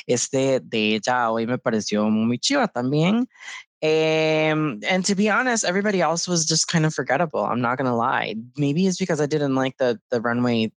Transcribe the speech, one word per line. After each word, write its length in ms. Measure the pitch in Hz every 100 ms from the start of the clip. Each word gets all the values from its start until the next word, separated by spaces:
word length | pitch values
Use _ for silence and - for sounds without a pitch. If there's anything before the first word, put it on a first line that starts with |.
| -
este 520 | 120 - 135 135 131 -
de 280 | 113 107 107
ella 340 | 110 123 117
hoy 160 | 113 113
me 100 | 127
pareció 540 | 127 110 101 107 107
muy 280 | 110 113 120
chiva 300 | - 277 233
también. 540 | 120 127 147 170 226 254 _ - - - -
Em, 1000 | 156 156 156 160 156 156 156 156 151 104 104
and 160 | 185
to 100 | 185
be 140 | 190 214
honest, 340 | 208 254 226
everybody 380 | - 185 208 190
else 260 | 156 165 -
was 200 | 175 160
just 200 | 160 -
kind 200 | 170 156
of 80 |
forgettable. 500 | 156 123 135 170 104
I'm 160 | 104 113
not 160 | 120 131
gonna 180 | 131
lie. 400 | 117 123 127 110 110 123 135
Maybe 300 | 143 147 190
it's 100 | 180
because 240 | 185 151
I 60 | 143
didn't 280 | 151 143
like 220 | 131 131 -
the, 240 | 127 110 -
the 100 | 123
runway, 520 | 117 120 123 117 110 _